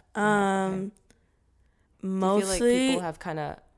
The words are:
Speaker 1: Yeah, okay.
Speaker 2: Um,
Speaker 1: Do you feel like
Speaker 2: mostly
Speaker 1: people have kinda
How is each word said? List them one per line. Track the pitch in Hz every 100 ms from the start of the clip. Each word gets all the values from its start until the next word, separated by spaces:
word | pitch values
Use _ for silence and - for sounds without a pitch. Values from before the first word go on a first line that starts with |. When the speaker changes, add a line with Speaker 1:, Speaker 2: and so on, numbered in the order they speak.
| _ -
Speaker 1:
Yeah, |
okay. | 214 208 196 190 190
Speaker 2:
Um, | 190 196 - _ _ _ _ _ _ _ _ _ _
Speaker 1:
Do | 190
you | 190
feel | 190
like | 202
Speaker 2:
mostly | 190 185 240 247 262
Speaker 1:
people | 262
have | 175 156
kinda | 180 156 147 - -